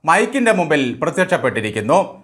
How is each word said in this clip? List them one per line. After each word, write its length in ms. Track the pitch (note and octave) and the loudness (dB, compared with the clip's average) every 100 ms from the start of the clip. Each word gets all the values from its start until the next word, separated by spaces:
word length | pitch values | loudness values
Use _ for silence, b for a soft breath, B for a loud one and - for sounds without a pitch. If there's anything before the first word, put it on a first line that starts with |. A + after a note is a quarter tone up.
| D#3 | 2
മൈക്കിൻ്റെ 440 | F#3 A#3 C4+ A#3 F#3+ | 2 2 0 2 2
മുമ്പിൽ 240 | D#3+ D3 B2+ G#2 | 2 0 0 -2
പ്രത്യക്ഷപ്പെട്ടിരിക്കുന്നു. 960 | D3+ F#3 F#3 D#3 B2 A2+ G#2+ G#2+ G#2 E3+ F#3 - | -4 -2 -2 0 0 -2 -4 -4 0 0 0 -10